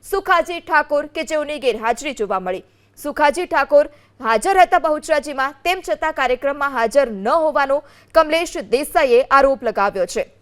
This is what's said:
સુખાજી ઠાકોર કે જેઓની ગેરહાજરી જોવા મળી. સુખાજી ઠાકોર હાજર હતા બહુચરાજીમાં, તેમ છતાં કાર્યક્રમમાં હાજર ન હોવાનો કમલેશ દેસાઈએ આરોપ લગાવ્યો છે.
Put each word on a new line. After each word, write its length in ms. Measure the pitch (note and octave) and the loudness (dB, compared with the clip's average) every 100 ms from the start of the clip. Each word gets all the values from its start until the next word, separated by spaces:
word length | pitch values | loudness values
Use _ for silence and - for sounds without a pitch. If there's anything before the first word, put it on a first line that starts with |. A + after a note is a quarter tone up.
| - | -4
સુખાજી 500 | G4 - F4+ D#4+ E4+ - | -6 2 0 0 -8 -2
ઠાકોર 400 | D#4 D4 D4 D4+ E4 | -2 0 -2 -2 -8
કે 80 | |
જેઓની 340 | D#4 D#4 D4 A#3+ | -4 -4 -4 -4
ગેરહાજરી 500 | - G#3 A3+ A#3 - | -2 -2 -4 -4 -6
જોવા 260 | B3+ G3+ F#3+ | -6 -4 -4
મળી. 220 | F#3 F#3 - _ _ _ | -4 -8 -12 _ _ _
સુખાજી 480 | D4 C#4 D4 D#4+ F4 | -10 0 0 0 -2
ઠાકોર 420 | D#4+ - C#4+ D4 - _ _ | -2 4 4 4 -6 _ _
હાજર 420 | B3 A3+ F4 F#4+ | -2 0 2 4
હતા 180 | F4+ - D#4 | 4 4 0
બહુચરાજીમાં, 720 | D4+ D#4 D4+ C#4+ C4+ C4+ D4 | -4 0 -2 -2 -4 -4 -4
તેમ 180 | F4 F#4+ F4+ | -4 -4 -4
છતાં 260 | D4+ D#4 D#4 | -4 -4 -2
કાર્યક્રમમાં 580 | C4 B3 C#4 C#4 C#4 C4 | -2 0 -2 -2 -4 -2
હાજર 340 | A3+ C#4 C4 | 2 2 0
ન 160 | G3+ G#3 | -2 0
હોવાનો 540 | D#4+ D#4 C#4+ C#4 C#4 - - _ D#4+ | 2 2 0 0 -2 -4 -20 _ 0
કમલેશ 400 | D#4 D#4+ F4 E4+ A3 | 2 0 -2 -8 -2
દેસાઈએ 480 | B3 D4+ F4 C#4 A#3+ C4+ | -2 0 0 4 2 4
આરોપ 320 | C4+ C4+ C4+ | 4 4 2
લગાવ્યો 440 | A#3 G#3 G3+ F#3+ F3 | -2 0 -2 0 -4
છે. 120 | A3 - _ | -4 -6 _